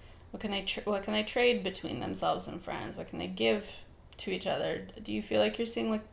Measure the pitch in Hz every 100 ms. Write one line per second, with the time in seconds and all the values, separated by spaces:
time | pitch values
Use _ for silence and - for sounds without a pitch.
0 | - - - 202 214 202 190 - 220 202
1 | 196 214 214 - 247 220 190 190 - -
2 | - 190 165 - - - - - 208 -
3 | - - 180 185 226 214 202 - - -
4 | - - - 185 185 143 160 165 190 -
5 | 214 214 208 214 214 214 233 233 226 220
6 | 214